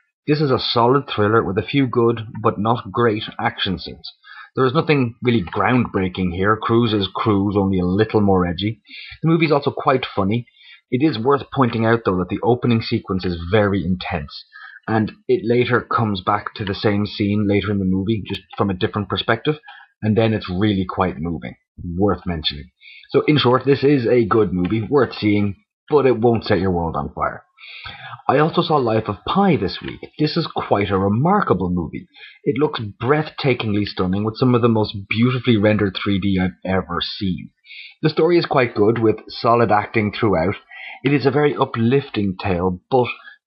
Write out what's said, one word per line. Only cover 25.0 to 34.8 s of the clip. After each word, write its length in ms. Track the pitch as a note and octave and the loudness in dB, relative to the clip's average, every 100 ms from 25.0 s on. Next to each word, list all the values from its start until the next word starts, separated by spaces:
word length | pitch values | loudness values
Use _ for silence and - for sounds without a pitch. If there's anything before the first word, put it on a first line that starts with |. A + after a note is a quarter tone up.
| A2+ | 0
seeing, 400 | - G#2 G#2 G2+ G2 _ _ - | 0 0 2 0 -4 _ _ 0
but 180 | D3 C3 | 2 4
it 120 | A2+ | 4
won't 240 | A#2+ A2 | 2 2
set 160 | - G2 | 0 0
your 140 | F#2+ | 2
world 240 | F2 E2 D2+ | 0 -2 -4
on 180 | D2 | -8
fire. 300 | D#2 D2 - _ _ - - - - - - - | -6 -6 -6 _ _ -20 -16 -16 -16 -18 -10 0
I 100 | C3 | 2
also 220 | D#3+ F3 | 2 0
saw 140 | E3 | 0
Life 300 | D3+ A#2 A2 A2 | 0 2 0 -2
of 180 | G2 - | -6 -2
Pi 260 | F#3+ G3+ B2+ | 2 2 2
this 200 | F#2 - | 0 -6
week. 200 | C2+ - - - | -12 -12 -14 -4
This 180 | D3+ E3 | -2 -2
is 120 | D3 | -4
quite 380 | - - G#2 F#2+ | -6 0 0 2
a 80 | F#2+ | 0
remarkable 720 | G2 A2 D#3+ G#3 - F#2 F2+ | 2 2 2 0 2 0 0
movie. 380 | F2+ D2+ - - - - - | -2 -4 -10 -16 -20 -20 -8
It 160 | C#3+ B2 | -4 -2
looks 220 | D3+ D3 G#2+ - | -2 -4 -10 -6
breathtakingly 840 | A#2 D3+ D3+ - C3+ A#2+ A2 G#2 | 0 0 0 -4 -2 0 0 -2
stunning, 400 | G2+ - F#2 G2 | -2 -2 -2 0
with 140 | A2 - | -2 0
some 180 | B2+ B2 | 2 4
of 60 | |
the 60 | A#2+ | 4
most 280 | A2 | 2